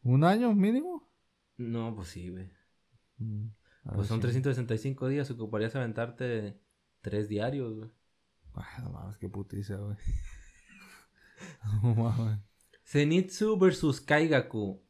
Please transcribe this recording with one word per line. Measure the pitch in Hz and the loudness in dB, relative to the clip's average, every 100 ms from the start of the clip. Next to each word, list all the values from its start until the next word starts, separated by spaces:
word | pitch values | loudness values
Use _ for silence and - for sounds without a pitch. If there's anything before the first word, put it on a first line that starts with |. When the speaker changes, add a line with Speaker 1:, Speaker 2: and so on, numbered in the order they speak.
Speaker 1:
¿Un | 123 131 | 6 6
año | 165 214 247 | 6 6 4
mínimo? | 208 196 247 349 339 _ _ _ _ _ - | 6 4 2 0 -8 _ _ _ _ _ -10
Speaker 2:
No, | 120 117 113 | -4 -4 -4
pues | 107 87 | -6 -10
sí, | 87 90 | -10 -10
güey. | 92 92 _ _ _ _ _ _ - | -10 -14 _ _ _ _ _ _ -10
Speaker 1:
Mm, | 110 107 110 107 _ _ | -6 -6 -8 -12 _ _
a | - | -6
Speaker 2:
Pues | 98 | -4
Speaker 1:
ver | 101 | -2
Speaker 2:
son | 113 | 0
Speaker 1:
si | |
Speaker 2:
trescientos | 123 127 135 | 0 0 0
sesenta | 127 120 | -2 -2
y | 110 | -2
cinco | 135 135 131 | -2 -4 -2
días, | 143 135 | -2 -2
ocuparías | 117 107 110 110 | -6 -4 -2 -2
aventarte | 135 120 110 117 120 127 113 104 - _ _ _ _ | -2 -4 -4 -6 -4 -4 -4 -6 -10 _ _ _ _
tres | - 104 104 | -4 -2 -2
diarios, | 104 117 139 120 | -2 -2 -2 -6
güey. | 110 110 _ _ _ _ _ - | -8 -12 _ _ _ _ _ -14
Speaker 1:
Ay, | - - - | -14 -12 -12
no | 98 | -10
mames, | 92 92 104 | -10 -12 -10
qué | 95 | -10
putiza, | 101 98 101 98 98 | -8 -8 -8 -6 -6
güey. | 101 101 | -6 -4
<laughs> | - - - - - _ _ - - - _ _ _ - 180 151 107 104 | -2 -2 -6 -14 -20 _ _ -20 -20 -20 _ _ _ -20 -20 -10 -4 0
No | 120 | 2
mames. | 110 117 117 110 107 - _ _ _ | 2 2 0 0 -2 -6 _ _ _
Speaker 2:
Zenitsu | - 143 147 170 185 - 214 208 | -2 2 4 4 2 0 2 6
versus | 185 180 156 131 | 6 6 0 0
Kaigaku. | - 151 160 139 - 110 98 95 | 2 4 6 4 2 -4 -4 -6